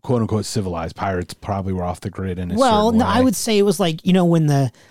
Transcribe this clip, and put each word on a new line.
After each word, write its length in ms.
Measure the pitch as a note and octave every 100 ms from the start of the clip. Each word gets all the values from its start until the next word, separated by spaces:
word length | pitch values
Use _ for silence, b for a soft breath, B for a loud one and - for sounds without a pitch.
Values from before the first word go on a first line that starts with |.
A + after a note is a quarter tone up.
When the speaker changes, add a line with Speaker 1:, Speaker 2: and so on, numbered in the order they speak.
Speaker 1:
quote 180 | - B2
unquote 220 | A2 G#2+
civilized. 520 | G2 A#2+ F#2+ E2+ E2 -
Pirates 380 | G2+ F#2 F2+
probably 380 | - - G2 F#2+
were 120 | F#2
off 160 | F2 F2
the 100 | G#2
grid 280 | E2+ F#2+ F2+
in 120 | F2+
a 40 |
Speaker 2:
Well, 340 | A3 C4 G#3+ G#3+
Speaker 1:
certain 100 | A3+
Speaker 2:
no, 60 | A3
I 120 | G#3+
Speaker 1:
way. 60 |
Speaker 2:
would 120 | C4 G#3
say 220 | - G#3+
it 40 |
was 180 | G3+ E3+
like, 240 | F3+ D#3+
you 80 | F#3
know, 120 | F#3
when 220 | F3 E3+ D3+
the, 240 | C#3 C3+ b b